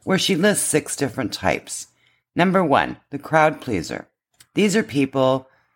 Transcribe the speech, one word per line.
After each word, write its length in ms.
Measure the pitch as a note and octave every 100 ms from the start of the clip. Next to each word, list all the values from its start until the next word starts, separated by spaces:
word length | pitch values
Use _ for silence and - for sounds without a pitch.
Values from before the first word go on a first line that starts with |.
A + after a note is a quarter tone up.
where 140 | - F#3
she 180 | - F3
lists 320 | G#3 G3 -
six 280 | D#3 - -
different 360 | C#3 A#2 A2
types. 560 | - F#2+ C2+ - - - _ _ _ _ -
Number 260 | F#3 F#3
one, 360 | E3 B2+ C2 - _
the 100 | C#3+
crowd 440 | - D#3 D#3 D3
pleaser. 440 | - F#2+ C#2+ A1 - _ _ _ _
These 220 | - G#3 G3
are 60 |
people 640 | - C#3+ C3+ C3+ C3 C3+ - _ _